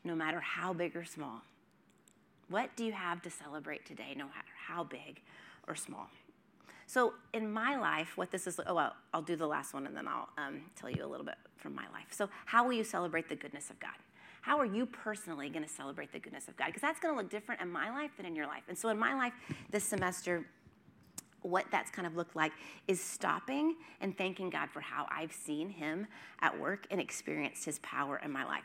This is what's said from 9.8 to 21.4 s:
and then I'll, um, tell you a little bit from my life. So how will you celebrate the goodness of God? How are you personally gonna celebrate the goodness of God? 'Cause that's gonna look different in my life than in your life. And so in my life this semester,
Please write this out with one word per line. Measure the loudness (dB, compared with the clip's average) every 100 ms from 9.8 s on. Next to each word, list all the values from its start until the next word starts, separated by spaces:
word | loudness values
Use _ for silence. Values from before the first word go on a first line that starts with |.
| -4
and | -4
then | -2
I'll, | -2 -4 -4
um, | -4 -6 -10 -10
tell | -6
you | -4 -4
a |
little | -4 -6
bit | -8 -12 -12
from | -8 -8
my | -8
life. | -10 -10
So | -2 -2 -2 4
how | 6
will | 8
you | 4 2
celebrate | 2 2 2 0
the | -6
goodness | -6 -8 -10
of | -8
God? | -10 -10 -16 -20 -20 -8
How | 4 6
are | 6
you | 4 2
personally | 0 -4 -4 -4 -6 -4
gonna | -4 -4
celebrate | -6 -6 -6 -6
the | -8
goodness | -8 -10 -10
of | 0
God? | 0
'Cause | 2
that's | 2 2
gonna | 2 2
look | 0
different | -4 -4 -2
in | -2
my | 0 0
life | 0 -4 -6
than | -4
in | -2
your | -2
life. | -4 -6
And | -2
so | 2
in | 4
my | 4
life | 4 2 0 -8 -8 0
this | 0
semester, | 2 2 2 0 2 2 0 -12 -20 -20 -20 -20 -14 -14 -14 -8